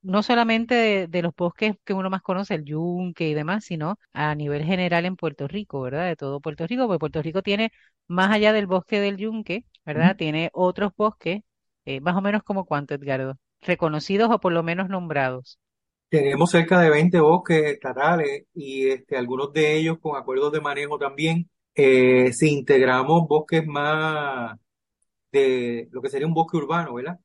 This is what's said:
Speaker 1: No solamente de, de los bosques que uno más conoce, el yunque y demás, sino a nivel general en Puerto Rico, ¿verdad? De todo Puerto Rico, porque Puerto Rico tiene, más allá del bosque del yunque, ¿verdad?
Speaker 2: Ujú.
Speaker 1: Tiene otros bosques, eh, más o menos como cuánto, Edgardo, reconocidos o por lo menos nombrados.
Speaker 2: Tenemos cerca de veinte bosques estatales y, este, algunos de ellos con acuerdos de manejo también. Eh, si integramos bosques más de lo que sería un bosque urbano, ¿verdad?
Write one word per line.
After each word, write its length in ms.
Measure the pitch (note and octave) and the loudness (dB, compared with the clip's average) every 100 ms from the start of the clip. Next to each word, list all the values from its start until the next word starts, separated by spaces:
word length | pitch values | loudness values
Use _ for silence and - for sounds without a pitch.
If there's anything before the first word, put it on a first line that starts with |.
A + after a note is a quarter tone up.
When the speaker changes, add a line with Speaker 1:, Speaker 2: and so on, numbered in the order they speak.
Speaker 1:
No 220 | F#3+ F#3+ | 0 0
solamente 520 | G#3+ A#3+ A#3 A3+ A3+ | 2 2 4 0 2
de, 320 | A#3+ A3+ G3+ F3 | 2 2 2 0
de 140 | F3 | -2
los 120 | E3+ - | -2 -2
bosques 380 | F3 - G#3+ G3+ | -4 -2 -4 -4
que 80 | - | -4
uno 160 | F#3+ F#3+ | -4 -2
más 140 | F#3+ | -6
conoce, 320 | - F#3 G3+ | -4 -4 -4
el 100 | F3 | -6
yunque 640 | C#3+ D3+ E3+ F3 F3+ E3+ D#3+ | -6 -6 -4 -4 -6 -4 -2
y 60 | |
demás, 300 | D3+ D3+ G3+ | -2 -2 -4
sino 340 | - E3+ D#3 G3+ _ | -4 -6 -6 -6 _
a 220 | - D3+ | -4 -2
nivel 300 | D3 D3 D3 | -2 -4 -4
general 400 | D#3 F#3 F3+ E3+ F3 | -2 -2 0 0 -2
en 100 | F#3 | -4
Puerto 320 | D#3+ C#3+ C#3+ | -6 -6 -8
Rico, 320 | G3 G#3 C#3 | -8 -8 -8
¿verdad? 240 | B2+ C#3 F3+ | -6 -4 -4
De 100 | D#3+ | -6
todo 240 | C#3 C#3 | -6 -8
Puerto 260 | D3+ D3 E3 | -8 -8 -6
Rico, 200 | B3 B3+ | -2 -2
porque 140 | F3 | -2
Puerto 220 | D#3 D#3+ | -2 -4
Rico 200 | D#3 E3+ | -4 -4
tiene, 300 | F#3+ G3+ A3+ _ _ _ _ | -2 -2 -2 _ _ _ _
más 240 | F3 F#3+ | 0 2
allá 220 | G#3+ G#3+ | 4 4
del 140 | G#3+ G3+ | 2 0
bosque 340 | F#3 - G#3 | -2 0 -2
del 160 | G3+ G3 | -2 -4
yunque, 480 | G#3+ A3 G#3 F3+ - _ | -6 -8 -8 -10 -10 _
¿verdad? 260 | - D3+ E3 | -8 2 2
Speaker 2:
Ujú. 60 | G3+ | 2
Speaker 1:
Tiene 340 | D#3 D3+ E3 | -4 -2 -4
otros 400 | - F3+ F3+ G3+ - | -2 -2 0 -6 -2
bosques, 460 | G#3+ - - G3 - _ _ _ | -4 -2 -8 -8 -10 _ _ _
eh, 160 | - C3+ | -12 -6
más 160 | D3 F3+ | -2 0
o 40 | |
menos 220 | G3 G#3 | 0 -2
como 200 | - G3 | -4 -6
cuánto, 300 | F#3 D3 C#3+ | -4 -4 -4
Edgardo, 440 | C#3+ C#3+ C3 C3 C3 _ _ | -8 -4 -4 -4 -8 _ _
reconocidos 680 | - F3 E3 D3+ - G3 A3+ | -4 0 0 -2 -2 0 2
o 80 | A3+ | 2
por 140 | F#3 | 0
lo 100 | E3+ | 0
menos 260 | E3 E3+ F#3+ | -2 -4 -4
nombrados. 720 | G3 F3 D3 C3 B2+ B2 - _ _ _ _ _ | -6 -4 -2 -2 -4 -12 -20 _ _ _ _ _
Speaker 2:
Tenemos 420 | D#3+ C#3 C3+ E3+ | 0 2 2 2
cerca 260 | F3 E3 F#3 | 4 4 6
de 120 | E3 | 6
veinte 280 | D3 E3+ F3+ | 6 4 6
bosques 460 | D3+ F3 - E3 | 6 4 4 2
estatales 800 | D3+ C#3+ C3+ B2+ D3 F3 D3 C#3+ _ | 2 -2 -6 -2 0 2 -2 -4 _
y, 340 | - C#3 C3+ C3+ | -14 -10 -2 0
este, 280 | C3+ _ C3+ | -2 _ -6
algunos 360 | B2 B2+ C#3 | -4 -4 -4
de 240 | D3 D3+ D#3 | 0 2 2
ellos 220 | D#3+ D#3+ | 0 -2
con 180 | D#3 C#3 | -6 -8
acuerdos 360 | C3 C3 D3 | -4 -2 0
de 80 | D3+ | -2
manejo 360 | D3 C#3+ D3 D3 | -4 -6 -6 -4
también. 540 | C#3 C#3 D#3+ E3 E3+ _ _ | -6 -2 -2 0 -4 _ _
Eh, 580 | - C#3 C3 B2+ B2+ B2+ | 2 6 6 6 6 4
si 180 | A#2+ D#3 | 4 2
integramos 760 | C#3+ B2 C#3 C3 B2+ C3 E3 D#3+ | 2 4 4 6 2 4 2 4
bosques 400 | D3+ D3+ E3 D#3 | 0 2 -2 -2
más 880 | C#3+ C#3+ D#3 D#3 D#3 C#3+ C3 A#2 A2+ _ _ _ _ _ _ _ | -4 -2 -2 -2 -4 -4 -6 -8 -10 _ _ _ _ _ _ _
de 560 | C#3 C3+ C3 A#2+ A#2+ A#2 | 2 4 2 -2 -4 -8
lo 100 | B2+ | -8
que 80 | B2+ | -6
sería 200 | C3+ D3+ | -4 -2
un 60 | |
bosque 220 | D#3+ D#3+ E3+ | 0 0 0
urbano, 380 | C#3 E3 D#3+ | -2 -2 -4
¿verdad? 240 | A#2+ C#3 F3+ | -8 -10 -12